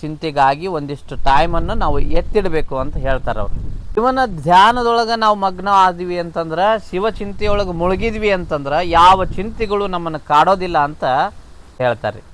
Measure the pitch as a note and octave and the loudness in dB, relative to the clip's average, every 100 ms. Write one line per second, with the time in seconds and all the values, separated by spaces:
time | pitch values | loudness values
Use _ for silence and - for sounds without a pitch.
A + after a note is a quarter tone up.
0 | D3+ D3+ D#3+ C#3+ C3+ C#3+ F#3 E3 C#3+ C#3+ | -10 -8 -4 2 2 0 -4 -6 -6 -10
1 | - C3+ C#3+ C#3 E3+ E3+ E3 A3 E3+ D3 | -8 -2 2 4 2 0 0 0 2 2
2 | D3 E3 - G#3+ F#3 D#3+ - C3+ C3 - | 4 2 2 0 0 0 0 -2 -4 -2
3 | C3+ C3 - A2 G2+ - - - - - | -2 0 -2 -2 -2 -2 -4 -6 -6 -2
4 | B3 C4 B3+ E3+ D3 F3+ G#3+ B3 A#3 A#3 | 0 0 -2 -2 4 6 6 4 0 0
5 | A3+ A3+ A3 G#3 G3 F#3 G3+ G3 F#3 E3+ | 0 0 2 2 -2 -2 2 4 4 2
6 | F3+ F3 E3+ E3 E3 D#3+ G3+ A3 - F3+ | -4 -4 -4 -6 -4 0 0 0 -4 -4
7 | A3 - G3+ F#3+ G#3 G3+ F#3+ E3+ F3 F#3+ | -2 -4 -8 -4 0 0 0 -2 -2 0
8 | A3+ A3 G#3+ F#3 E3 D3+ C#3 D3+ F3+ E3 | -2 -2 -2 -2 -2 -6 -2 -2 2 4
9 | F3+ F#3+ F3 F3 G#3+ A3 A3 G3+ G3+ F3+ | 6 4 0 -4 -6 -6 -4 -2 -2 -4
10 | E3+ D#3 - D3+ E3+ F#3+ F3+ E3 D3 D3+ | -6 -8 0 2 4 2 0 -2 -2 -2
11 | D3+ C3+ F#3+ - - - - - B2+ A#2 | -2 0 -2 -6 -20 -20 -16 -4 -2 -2
12 | G#2+ - - | -6 -8 -14